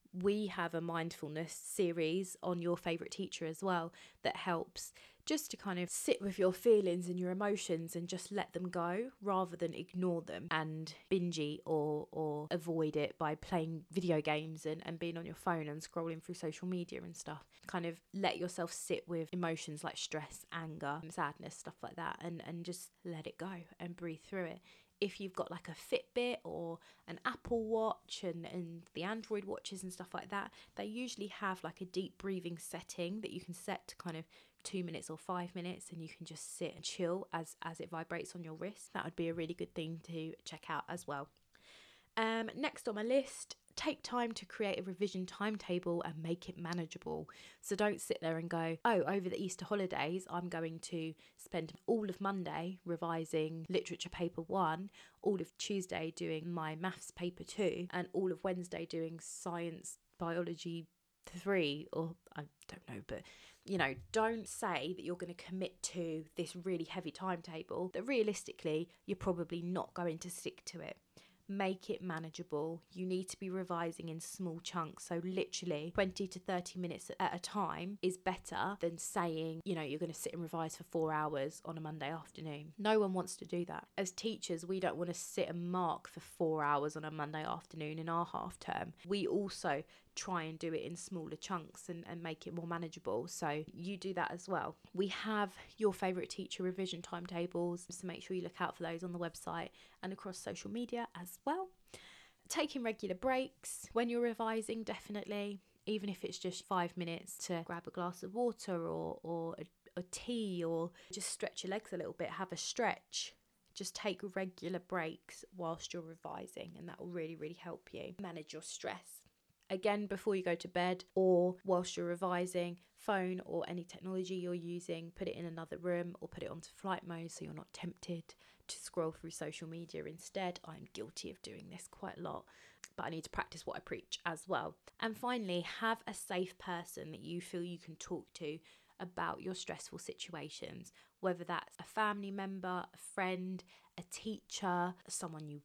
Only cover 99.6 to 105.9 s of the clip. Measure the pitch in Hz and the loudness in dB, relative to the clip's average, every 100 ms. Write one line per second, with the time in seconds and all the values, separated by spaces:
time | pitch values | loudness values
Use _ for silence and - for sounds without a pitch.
99.6 | - - - - 185 185 196 185 202 185 | -6 -10 -20 -8 -6 -4 -6 -6 -4 -6
100.6 | 202 220 240 240 233 175 180 - - 339 | -4 -4 -2 -2 -4 -6 -10 -4 0 0
101.6 | 381 - - - - - - _ - 320 | -2 -8 -20 -18 -18 -20 -20 _ -4 0
102.6 | 311 269 233 220 196 180 262 262 262 - | 0 2 0 0 -2 0 4 4 2 -4
103.6 | - - - 226 240 240 240 220 220 220 | -10 -8 0 2 4 6 4 4 2 2
104.6 | 214 226 214 196 - 208 - 202 202 202 | 2 -2 -2 -4 -2 -4 -2 0 0 -4
105.6 | - _ - | -10 _ 0